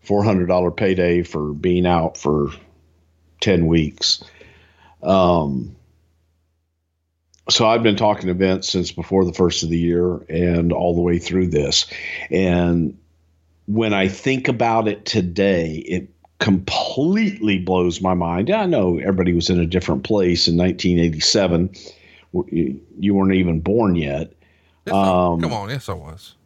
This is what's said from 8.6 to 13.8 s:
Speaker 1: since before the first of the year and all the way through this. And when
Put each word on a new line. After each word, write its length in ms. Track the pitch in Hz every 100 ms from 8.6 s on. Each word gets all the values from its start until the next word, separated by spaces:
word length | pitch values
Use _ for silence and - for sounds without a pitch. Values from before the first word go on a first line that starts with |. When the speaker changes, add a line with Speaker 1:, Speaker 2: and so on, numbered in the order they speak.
| -
Speaker 1:
since 240 | 92 85
before 320 | - - 95
the 80 | 90
first 320 | 85 90 -
of 60 | 82
the 100 | 85
year 380 | 85 85 90 85 -
and 460 | 80 87 85 85
all 220 | - 87 85
the 60 |
way 160 | 87 87
through 300 | - 90 90
this. 380 | 78 71 - - - - - -
And 680 | 87 95 87 87 85 80 - _ _ _ _ _ _ -
when 260 | 107